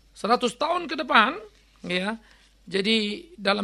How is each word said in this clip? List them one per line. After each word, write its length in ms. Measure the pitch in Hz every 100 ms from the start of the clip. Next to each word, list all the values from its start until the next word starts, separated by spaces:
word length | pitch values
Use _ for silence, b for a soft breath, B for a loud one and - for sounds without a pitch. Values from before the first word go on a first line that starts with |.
| _
seratus 480 | - 196 247 247 -
tahun 320 | 302 349 311
ke 160 | 311 277
depan, 320 | 262 220 370 - _ _ _ 180
ya, 320 | 180 196 226 b b b _ -
jadi 640 | 190 196 226 208 208 - -
dalam 240 | 196 208